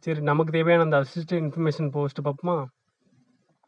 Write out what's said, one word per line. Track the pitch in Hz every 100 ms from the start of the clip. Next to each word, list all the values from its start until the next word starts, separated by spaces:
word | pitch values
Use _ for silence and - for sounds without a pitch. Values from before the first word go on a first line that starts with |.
| 165
சரி, | 151 147
நமக்கு | 156 160 160
தேவையான | 160 170 160
அந்த | 147 135
அசிஸ்டன்ட் | 175 160 175 151
இன்ஃபர்மேஷன் | 165 156 151 147 143
போஸ்ட்டு | 143 - 147
பார்ப்போமா? | 139 175 165 131 _ _ _ _ _ _ _ _ _